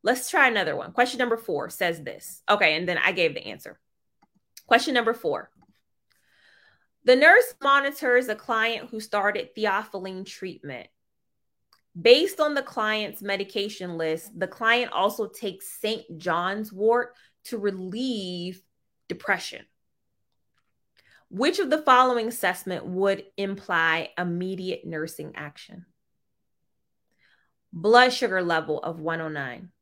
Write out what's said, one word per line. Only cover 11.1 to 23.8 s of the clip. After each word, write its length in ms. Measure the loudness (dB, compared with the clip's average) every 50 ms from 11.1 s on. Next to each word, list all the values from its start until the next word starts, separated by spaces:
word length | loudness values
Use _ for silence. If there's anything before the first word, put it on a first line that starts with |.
| _ _ _ _ _ _ _ _ _ _ _ _ _ _ _ _ _ 2
Based 380 | 8 8 8 8 6 0 0 0
on 160 | -2 0 0
the 80 | -2
client's 600 | -4 -4 -6 -4 -2 0 -2 -2 -4 -6 -10 -10
medication 760 | -6 -4 -4 -4 -4 -6 -6 -6 -6 -6 -8 -10 -10 -10 -6 -4
list, 400 | -2 -2 -2 -4 -6 -14 -8 -8
the 80 | -8
client 460 | -8 -6 -2 2 2 2 2 0 -2
also 340 | -2 0 0 0 0 -2 -8
takes 540 | -8 -8 -8 -10 -10 -8 -10 -16 -16 -12 -6
Saint 380 | -4 -4 -4 -4 -8 -14 -18 -8
John's 540 | -4 -2 -2 -2 -2 -4 -4 -6 -8 -10
wort 420 | -6 0 2 2 2 2 0 -4 -12 _ _ _ _ _ _
to 140 | -10 -8 -4
relieve 1040 | -4 -4 -4 -4 -10 -8 -6 -6 -4 -4 -4 -4 -4 -6 -8 -8 -8 -10 -10 -14 _ _ _ _ _ _ _ _ _ _
depression. 580 | -12 -8 -2 -2 -2 -2 -4 -12 -14 -14 -20 _ _ _ _ _ _ _ _ _ _ _ _ _ _ _ _ _ _ _ _ _ _ _ _ _ _ _ _ _ _ _ _ _
Which 300 | -4 0 0 0 2 0
of 120 | 2 2
the 120 | 0 2
following 460 | 4 6 6 6 6 4 4 0 -2 -4
assessment 580 | -4 -2 -2 -2 -2 -2 -6 -6 -6 -6 -6
would 380 | -6 -2 0 2 2 2 0 -6 -14 _
imply 760 | -6 -6 -6 -6 -8 -6 -2 0 2